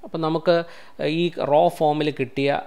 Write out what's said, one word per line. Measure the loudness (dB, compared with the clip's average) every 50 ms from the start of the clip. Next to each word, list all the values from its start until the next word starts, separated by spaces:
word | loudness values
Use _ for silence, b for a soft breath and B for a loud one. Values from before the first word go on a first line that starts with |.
| -16
അപ്പം | -8 -6 -4
നമുക്ക് | -2 0 -2 0 2 4 2 2 2 B B B B B B -6 -4 -2
ഈ | -2 0 -2 -2 -2 -4 -2 2
റോ | 4 4 4 4
ഫോമിൽ | 2 2 0 0 2 2 0 -2
കിട്ടിയ | -2 -2 -6 -4 -2 -2 0 0 0 -2 -4